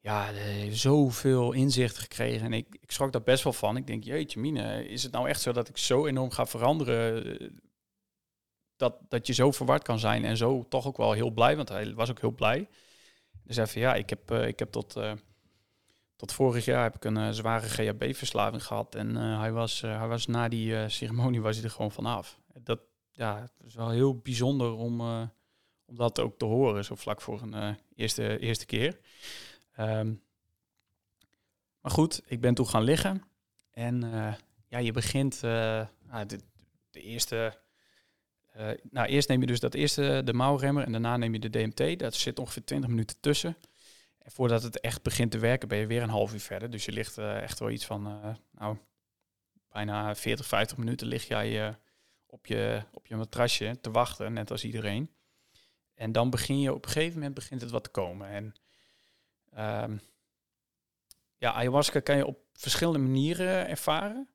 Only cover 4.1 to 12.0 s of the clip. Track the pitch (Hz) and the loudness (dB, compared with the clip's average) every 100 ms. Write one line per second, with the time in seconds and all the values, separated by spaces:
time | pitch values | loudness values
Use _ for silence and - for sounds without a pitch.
4.1 | 143 156 - 131 147 107 107 - 120 127 | -4 -4 -4 -2 -2 -2 -4 -6 -6 -4
5.1 | 123 131 143 - 120 117 - - 127 151 | -2 0 0 0 0 -2 -2 4 4 4
6.1 | 131 131 - 123 113 120 160 127 117 117 | 2 0 0 -2 2 2 4 2 2 2
7.1 | 113 - - - - _ _ _ _ _ | 0 -4 -8 -10 -14 _ _ _ _ _
8.1 | _ _ _ _ _ _ _ 123 - - | _ _ _ _ _ _ _ 0 0 -4
9.1 | 120 - 117 131 139 127 147 - 117 110 | -4 0 6 6 4 4 2 4 0 2
10.1 | 113 113 110 117 131 117 131 135 127 110 | 2 2 2 2 2 0 -2 -2 2 2
11.1 | 107 120 110 120 156 139 98 107 107 | 4 2 6 6 6 0 -4 -6 -2